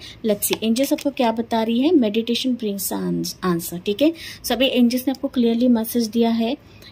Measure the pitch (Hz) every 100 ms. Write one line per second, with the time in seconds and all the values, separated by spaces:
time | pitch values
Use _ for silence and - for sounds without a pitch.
0 | - - 220 202 - 185 226 226 277 294
1 | 285 269 233 226 226 226 226 233 294 339
2 | 214 220 233 233 262 240 214 196 - 196
3 | 180 175 170 - 185 170 - 175 202 202
4 | 302 330 - - - 233 262 247 240 254
5 | 262 254 277 254 233 233 254 233 226 240
6 | 226 226 226 226 226 294 - - -